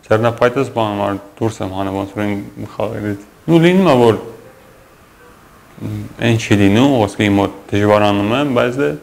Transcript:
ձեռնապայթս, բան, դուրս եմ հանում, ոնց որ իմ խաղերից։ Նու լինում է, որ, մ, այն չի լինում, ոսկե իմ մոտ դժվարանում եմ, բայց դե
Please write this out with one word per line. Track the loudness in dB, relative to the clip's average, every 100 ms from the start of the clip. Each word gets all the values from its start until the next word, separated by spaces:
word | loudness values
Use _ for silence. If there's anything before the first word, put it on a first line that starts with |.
ձեռնապայթս, | -2 0 0 0 0 0 -4
բան, | -4 -4 -2 -4 -4 -10
դուրս | -6 -6 -6
եմ | -10 -6
հանում, | -6 -6
ոնց | -8 -6
որ | -6
իմ | -6 -8 -14 -16
խաղերից։ | -8 -6 -6 -8 -8 -12 -14
Նու | 0 4
լինում | 4 4 4
է, |
որ, | 4 4 2 -4 -18 -20 -20 -20 -20 -20 _ -20 -20 -20 -20 -20 -20 -20 -14
մ, | -10 -10 -12 -4
այն | 0 0
չի | 2 2
լինում, | 4 4 4 2
ոսկե | 0 0 0
իմ | 2
մոտ | 0 -4 -6
դժվարանում | -2 2 4 4 0 0
եմ, | -2 -2
բայց | 0 -2 -2
դե | -4 -6